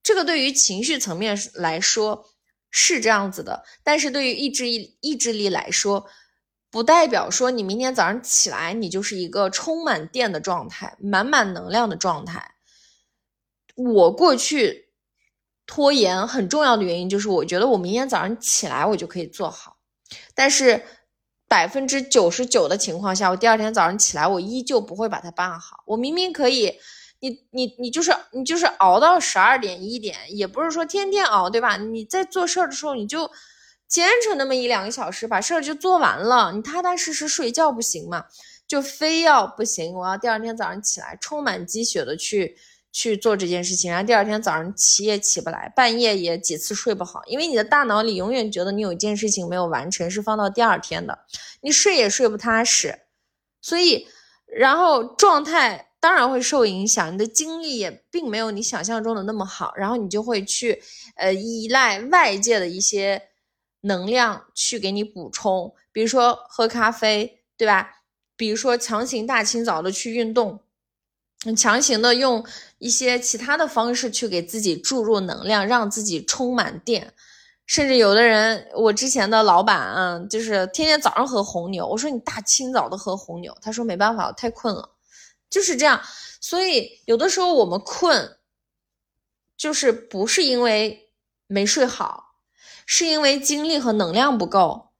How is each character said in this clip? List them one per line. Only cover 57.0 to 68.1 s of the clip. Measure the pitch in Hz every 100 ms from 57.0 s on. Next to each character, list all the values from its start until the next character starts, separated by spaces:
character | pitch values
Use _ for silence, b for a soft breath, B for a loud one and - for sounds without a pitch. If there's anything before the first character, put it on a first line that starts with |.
| 160
你 | 185
的 | 226
精 | 233 311 330
力 | 320 247
也 | 185 - _
并 | 349 285
没 | 214
有 | 226
你 | 202
想 | 226 240
象 | 202 226
中 | 220 220
的 |
那 | 196
么 | 220 190
好， | - 170 -
然 | 196
后 | 240
你 | 196
就 | 202
会 | 226 220
去， | 202 - 240 - B B B -
呃， | 190
依 | 190 220 226 220
赖 | 262 247 196
外 | 247 349 277 196
界 | 220 220
的 | 175
一 | 185
些 | 196 202 196 196 - _ _ _ _ _
能 | 202 185 190
量 | 247 233 190 _ -
去 | - 233
给 | 190
你 | 202
补 | 214 190 147
充， | - 208 185 175 _ _
比 | 220
如 | 220
说 | 254 240 233 -
喝 | - 226
咖 | 240 220
啡， | 226 220 208 233 _ _ _
对 | 220
吧？ | 196 - _ _